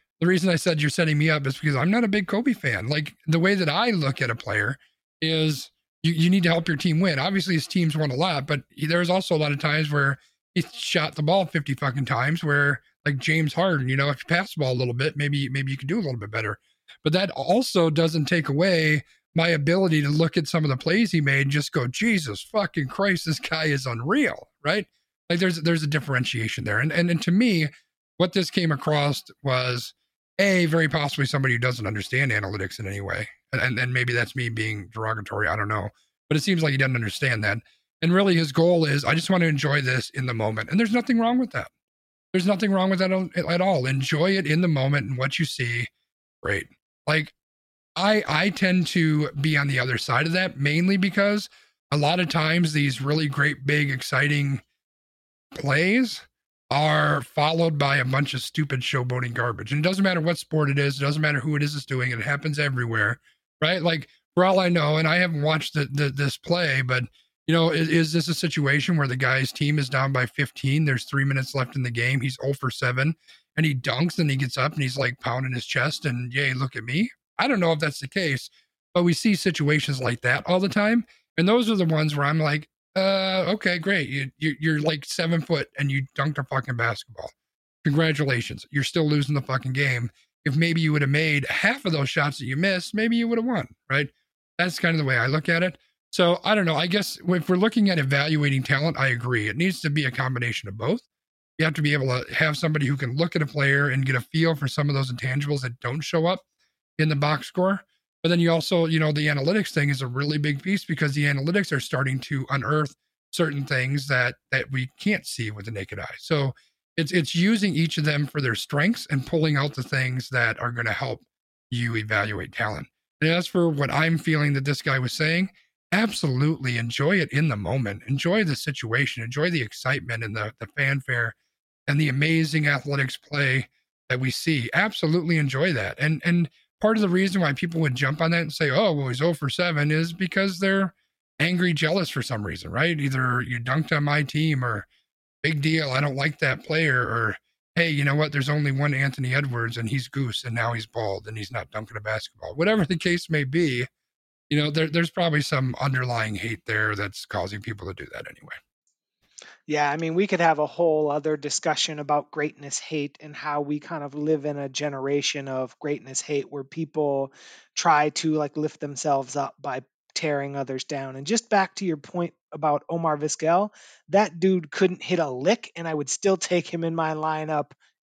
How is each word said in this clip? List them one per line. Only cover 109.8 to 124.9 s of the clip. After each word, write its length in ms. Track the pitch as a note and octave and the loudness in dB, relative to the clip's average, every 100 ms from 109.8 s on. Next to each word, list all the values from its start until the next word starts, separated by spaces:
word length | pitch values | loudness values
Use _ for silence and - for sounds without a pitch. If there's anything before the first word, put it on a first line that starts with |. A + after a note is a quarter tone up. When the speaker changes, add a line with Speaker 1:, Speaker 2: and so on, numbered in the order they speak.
| C#3+ | 0
Speaker 1:
is 100 | C3+ | 0
a 60 | C3 | -4
really 320 | B2 D3 D3+ | -4 -2 0
big 240 | D3 C#3+ | -2 -2
piece 240 | F#3 G3 - | -2 -2 -2
because 260 | D#3+ D3+ | -2 0
the 140 | C#3+ C#3+ | 2 0
analytics 460 | C#3 C#3+ G3 F#3+ | 0 0 0 0
are 80 | C#3 | -2
starting 400 | - C3+ C3+ C3 | -2 -2 -2 -2
to 260 | - C#3 C3 | -4 -6 -2
unearth 460 | C3+ A#2 D3+ D3 - _ _ _ | -2 0 0 0 -6 _ _ _
certain 360 | - E3 C#3+ C3 | -2 -2 -2 -2
things 420 | C3+ B2+ C#3+ C3+ | -2 0 -2 0
that, 280 | B2+ B2 - _ | 0 0 -4 _
that 200 | C3 - | -4 -2
we 180 | C3 B2+ - | -4 -4 -2
can't 280 | G#3 G#3 - | 0 0 -4
see 240 | - A2 | -6 -6
with 160 | G#2+ G#2 | -8 -10
the 40 | |
naked 300 | G#2+ F#2+ G2 | -10 -8 -10
eye. 140 | - - | -12 -14
So 340 | - D3+ C3+ - _ _ _ - | -4 0 0 -4 _ _ _ -6
it's, 160 | D#3 | 0
it's 220 | F3+ C#3 | 0 0
using 400 | E3+ F#3+ A3 G3+ | 2 2 4 2
each 240 | D3 D#3+ - | 2 0 0
of 60 | |
them 220 | D3+ D3 C#3+ | 0 0 -2
for 140 | - | -2
their 140 | B2 | -2
strengths 520 | G#2+ - C#3+ F3 A#3+ - | -2 -2 0 2 0 -2
and 160 | C#3+ B2+ | -4 0
pulling 320 | E3+ D#3 C#3+ | 0 2 2
out 160 | C#3+ | 0
the 80 | C#3 | -4
things 480 | B2 C3+ B2+ B2+ - | -4 -2 -2 -4 -4
that 280 | B2+ A#2 A2 | 0 0 -2
are 140 | A#2+ | -6
gonna 180 | A#2+ A#2 | -4 -4
help 300 | G#2 C3 A#2 _ _ _ _ _ | -4 -4 -6 _ _ _ _ _
you 260 | A#2+ A#2+ A2+ | -4 -2 -2
evaluate 560 | G#2+ G#2+ G#2+ G2+ - | -2 -2 0 -4 -8
talent. 340 | - A2 G#2 - _ _ _ | -4 -4 -4 -10 _ _ _
And 100 | D#3 | 0
as 160 | E3+ E3+ | 0 0
for 220 | F#3 E3+ | 2 2
what 240 | C#3+ C#3 | 2 0
I'm 240 | C#3 D#3+ E3 | 0 2 0
feeling 380 | - D#3 D3 | 2 2 2
that 100 | C#3 | 0
this 160 | C3+ C#3 | 0 -2
guy 180 | - | -2